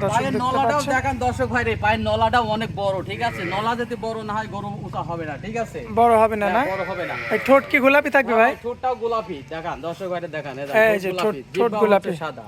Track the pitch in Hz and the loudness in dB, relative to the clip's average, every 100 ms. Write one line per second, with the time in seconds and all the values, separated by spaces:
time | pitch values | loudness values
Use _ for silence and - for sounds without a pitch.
0 | 196 220 262 262 247 262 247 294 277 262 | 2 0 0 0 0 2 0 0 0 0
1 | 269 262 247 233 247 240 233 202 202 220 | -2 -2 -2 -2 -2 0 -2 -2 0 0
2 | 220 214 226 240 220 214 226 - 202 190 | 0 0 2 2 0 -2 -4 -4 -2 -2
3 | 175 214 233 226 175 190 220 240 233 233 | -6 -4 -4 -4 -6 -2 -2 -2 -4 -6
4 | 220 220 214 214 220 196 202 202 190 196 | -6 -6 -6 -6 -6 -8 -8 -10 -8 -8
5 | 170 170 156 139 190 226 226 - 233 214 | -6 -6 -6 -8 -8 -6 -6 -8 -6 4
6 | 233 226 220 214 202 214 277 - 175 185 | 6 8 6 4 2 2 0 -2 -4 -4
7 | 160 - - 214 - 269 269 294 254 285 | -6 -6 -2 -2 6 4 6 4 6 4
8 | 285 277 254 220 233 - 233 240 254 240 | 4 2 4 4 4 2 -6 -4 -4 -2
9 | 226 226 196 151 135 160 165 135 160 165 | -2 -2 -4 -10 -8 -8 -8 -6 -8 -8
10 | 190 175 170 151 147 135 143 220 220 214 | -6 -6 -6 -8 -8 -8 0 4 4 4
11 | 185 180 214 151 113 147 233 214 214 202 | 0 0 0 -2 -6 0 0 2 4 4
12 | 190 170 156 135 | 4 -6 -6 -8